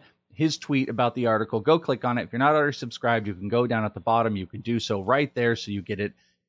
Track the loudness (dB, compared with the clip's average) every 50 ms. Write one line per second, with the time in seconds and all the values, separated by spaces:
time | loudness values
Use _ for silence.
0 | -6 _ _ _ _ _ -4 0 0 0 0 -4 -4 0 0 0 0 0 0 0
1 | 0 0 0 0 2 2 2 2 0 -2 -2 0 2 4 2 2 2 -2 -2 0
2 | 0 -2 -2 -2 -4 -4 -2 2 2 4 4 4 2 0 -2 -4 -10 -12 -10 -2
3 | 0 2 2 2 0 -4 -8 -6 -4 0 0 2 2 2 0 0 -2 -2 -6 -4
4 | 0 2 2 4 2 2 0 -2 -6 -8 -10 -8 -4 -2 -2 -2 -2 -2 -4 -2
5 | 0 2 2 2 2 -2 -2 0 0 0 0 0 -4 -6 -6 -6 -6 -6 -6 -4
6 | -4 -6 -6 _ _ _ _ _ _